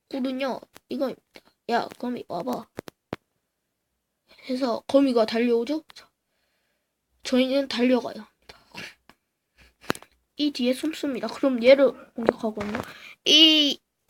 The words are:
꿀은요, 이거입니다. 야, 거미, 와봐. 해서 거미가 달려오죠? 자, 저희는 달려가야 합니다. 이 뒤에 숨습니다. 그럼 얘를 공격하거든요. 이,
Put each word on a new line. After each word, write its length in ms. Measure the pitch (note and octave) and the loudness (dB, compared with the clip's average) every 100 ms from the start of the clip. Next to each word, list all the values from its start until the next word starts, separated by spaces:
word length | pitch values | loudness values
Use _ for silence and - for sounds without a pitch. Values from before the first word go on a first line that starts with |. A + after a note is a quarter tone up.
| _ | _
꿀은요, 500 | C4+ C4 C4 C4+ G#3+ - - _ | -6 -6 -4 -6 -6 -12 -20 _
이거입니다. 520 | B3+ C4 - _ - _ _ - | -6 -6 -6 _ -20 _ _ -4
야, 180 | A#3 - - | -2 -2 -8
거미, 280 | B3 B3 - | -8 -8 -8
와봐. 400 | - B3 A3 - - - _ _ - _ _ _ _ _ _ _ _ _ _ _ - - | -8 -6 -8 -10 -16 -18 _ _ -14 _ _ _ _ _ _ _ _ _ _ _ -20 -8
해서 340 | B3+ C4 A3 - | -4 -2 -4 2
거미가 380 | C#4 C#4 A#3 A3 | 4 4 4 2
달려오죠? 580 | A3+ A#3+ A#3 A#3+ D#4 - | 2 2 2 0 -4 -6
자, 160 | - - _ _ _ _ _ _ _ _ _ _ _ | -20 -20 _ _ _ _ _ _ _ _ _ _ _
저희는 440 | - B3+ C4 C#4 C4+ | -2 0 2 0 -2
달려가야 460 | A3+ B3 B3 B3 | 0 2 2 -2
합니다. 460 | A3 G#3+ _ - - _ - - - _ _ _ _ _ _ _ _ - - - _ _ - | -12 -16 _ -20 -20 _ -20 -18 -20 _ _ _ _ _ _ _ _ -8 -8 -8 _ _ -4
이 140 | D4 | -4
뒤에 220 | C#4+ B3 | -2 -2
숨습니다. 540 | B3+ D#4 D#4+ D4 A#3 A3 | -2 -4 -6 -6 -6 -8
그럼 360 | - C#4 B3+ | -2 0 2
얘를 300 | A#3 C4+ C4+ - - | 6 6 6 2 -12
공격하거든요. 680 | - A3+ - A3 G#3+ G#3 A3+ - - - - | -4 -2 -2 -8 -8 -10 -10 -12 -16 -20 -8
이, 560 | - D4 D#4+ D#4 C#4+ - _ _ | 2 6 6 6 0 -4 _ _